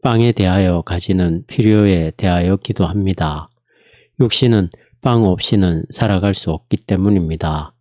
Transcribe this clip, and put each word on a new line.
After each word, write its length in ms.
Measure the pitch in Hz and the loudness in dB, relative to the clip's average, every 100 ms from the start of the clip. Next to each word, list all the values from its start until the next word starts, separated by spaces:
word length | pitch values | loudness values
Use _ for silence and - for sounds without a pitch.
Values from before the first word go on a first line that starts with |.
빵에 300 | 131 113 120 | 0 2 2
대하여 500 | 113 92 92 92 87 | 2 2 2 2 0
가지는 640 | 82 90 - 92 87 85 - | -2 -6 -2 0 0 -2 -6
필요에 640 | - 107 107 104 90 80 - | 0 2 4 4 2 -2 -2
대하여 400 | 98 90 87 98 | -2 0 0 -2
기도합니다. 920 | - 104 87 98 95 90 80 76 76 _ _ _ _ _ _ _ | -4 -4 -2 -2 -4 -2 -4 -6 -14 _ _ _ _ _ _ _
육신은 500 | 123 - 123 113 90 - _ _ | 0 2 2 2 0 -6 _ _
빵 220 | 131 117 107 | 0 2 2
없이는 600 | 90 - 104 92 82 82 | 0 0 0 2 0 -6
살아갈 420 | - 113 98 101 | -4 0 0 0
수 160 | 95 - | -2 -4
없기 260 | 82 _ 107 | -6 _ -8
때문입니다. 960 | - 95 98 101 82 80 80 78 73 _ | -4 -2 0 0 -2 -4 -4 -6 -8 _